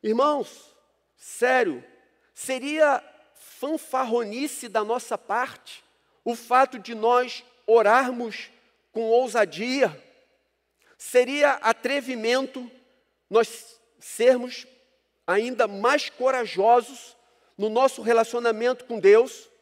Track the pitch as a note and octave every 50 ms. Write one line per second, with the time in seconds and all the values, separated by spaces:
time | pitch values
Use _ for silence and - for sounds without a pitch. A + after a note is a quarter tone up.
0 | - G#3+ A3 A#3 C4+ D4+ D4 C#4+ A3+ - - - - _ _ _ _ _ _ _
1 | _ _ _ _ - - - - A#3 B3 C4 B3+ A#3 F#3 C#3+ A#2+ - _ _ _
2 | _ _ _ _ _ _ _ - - - C4 B3+ A#3 C#4+ D4+ D#4 D4+ D4 C4+ -
3 | - - _ _ _ _ _ _ - - - - - C#4 D#4+ D#4 - - - C4
4 | C4+ A#3 A3+ A#3+ A#3 G3+ G#3+ B3 C#4+ D4+ - - - A#3 F#3+ A3 G#3 G#3 A#3 B3
5 | - - A#3 G3+ _ - G3 A#3 B3+ C4+ - - _ - - - _ _ _ _
6 | _ _ _ _ _ A3+ A#3+ A#3 - - A#3+ B3+ C4+ C4+ - A#3+ F#3+ - A#3 A3
7 | G#3+ A#3 B3 B3 B3+ A#3+ - - - _ _ _ _ - A3+ A#3 G#3+ G3+ A3 B3+
8 | C4+ B3 B3+ A#3+ A#3+ A3+ G3 - - - _ _ _ _ _ _ _ _ _ A3
9 | A3+ A3 A3+ A#3+ C4 B3 G3+ A#3 G#3+ F3 D#3 E3 G#3+ B3 B3+ C#4 B3+ G3 D3+ C3+
10 | _ _ _ _ _ _ _ _ _ _ _ _ _ _ _ _ _ _ _ _
11 | - - - B3 B3 B3 C#4 D4 D4 C#4+ C4+ - - A3 A3+ - - B3 C#4 C#4+
12 | A#3+ B3 C4 A#3 A3 A3+ A#3+ C4 C4+ C4 - C4 B3 A#3 - _ _ _ _ _
13 | _ _ _ _ _ _ F#3+ A3+ A3+ - - - - - - _ _ _ _ _
14 | - - - - A#3 B3 B3+ B3 A#3+ B3 B3 - - _ _ _ _ _ _ _
15 | _ _ _ _ _ - F3+ G3+ A3+ B3 B3+ G#3+ A#3 G#3 G3+ G3 G#3 B3 C#4 D4+
16 | - - - - B3 C4 C4+ B3+ A#3 G3+ - F3 G3 A3+ A#3+ B3 A#3+ A#3+ C#4 A#3+
17 | - - - _ _ _ _ _ _ _ _ - G3+ A3 G#3+ A#3+ C4+ C4+ C4 -
18 | A3 A3 A#3+ A3+ A3+ A3+ - A#3+ A#3 A#3 A3 A3 A#3 B3 B3+ B3 - _ A#3 G#3+
19 | D#3+ G3 G#3 A3 B3 B3 - - - _ _ _